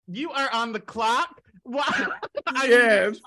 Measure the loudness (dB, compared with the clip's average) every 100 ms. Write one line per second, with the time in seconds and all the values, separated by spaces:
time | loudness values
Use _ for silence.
0 | -14 -10 -6 -4 -2 -2 -2 -6 -8 -4
1 | 0 0 -2 -8 _ -20 -8 -4 -2 -2
2 | -2 -6 -10 -8 -4 0 4 6 6 4
3 | 2 -4